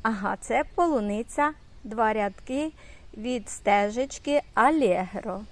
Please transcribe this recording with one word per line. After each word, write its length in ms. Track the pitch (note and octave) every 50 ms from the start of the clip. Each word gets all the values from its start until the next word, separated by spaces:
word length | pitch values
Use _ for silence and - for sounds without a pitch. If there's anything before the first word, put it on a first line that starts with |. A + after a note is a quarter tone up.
Ага, 360 | - A3+ A3 G3 G3 G3 G3 -
це 220 | - - A3+ B3+ D4+ - -
полуниця, 760 | - F4 E4+ D4+ A#3+ G#3 G#3 G3+ G#3+ A#3 - - - D4 D4+ D4+ - - - - - -
два 300 | G#3 A3 A3 A3+ G#3+ G#3+
рядки 580 | A3 G3+ G3+ G3 - - - B3+ C#4 D4+ D#4 - - - - - - - - -
від 320 | G#3+ G#3+ B3 B3+ A#3+ G3+ -
стежечки 920 | - - - G#3 G3 G3+ G3+ G#3 G#3+ B3 C4+ C4+ - - - C#4+ C#4+ D4 - - -
Алегро. 880 | - A3+ C4+ D#4+ D#4 C4+ G3 F3 F3+ F#3 F3+ G3+ G3+ - A3 F#3 G3 A3 -